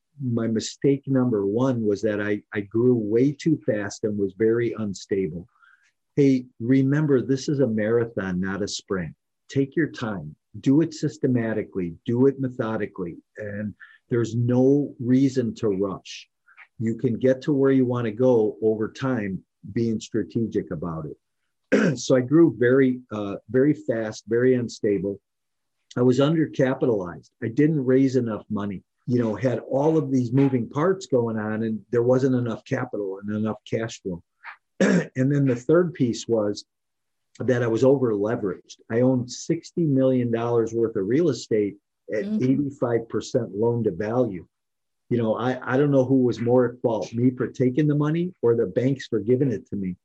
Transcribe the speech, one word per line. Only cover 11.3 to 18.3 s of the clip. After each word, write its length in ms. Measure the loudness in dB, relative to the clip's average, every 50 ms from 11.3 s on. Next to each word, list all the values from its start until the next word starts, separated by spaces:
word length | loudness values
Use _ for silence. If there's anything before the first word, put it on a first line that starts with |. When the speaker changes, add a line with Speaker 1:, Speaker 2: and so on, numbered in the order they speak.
| 0 0 0 -2 -4 -4 -6 -6 -6 -6 -6 -6 -8 -8 _
Speaker 1:
do 220 | -2 0 2 4 2
it 120 | 2 0
methodically, 760 | -4 -6 -6 -6 -4 -4 -4 -4 -6 -6 -8 -8 -10 -10 -10 -14 -20 _ _
and 380 | -14 -12 -10 -10 -8 -8 -10 -10 _ -18 -20 -20 _ _ -4
there's 260 | -2 -2 -2 -2 -2
no 600 | -2 0 2 2 4 4 4 4 4 2 -2 -6 -6
reason 540 | -2 2 2 4 4 2 2 0 -2 -2 -4
to 120 | -2 -2 -2
rush. 600 | 0 0 -2 -4 -4 -8 -12 -16 -18 -18 -18 _ _ _ _ _ _ -20 -20 -18 _ -6
You 160 | -4 -4 -2
can 240 | -2 -2 -2 0 2
get 240 | 2 2 2 2 0
to 100 | -2 0
where 200 | 2 4 4 4
you 120 | 4 2
wanna 280 | 2 0 -2 -2 -4 -2
go 440 | 0 2 4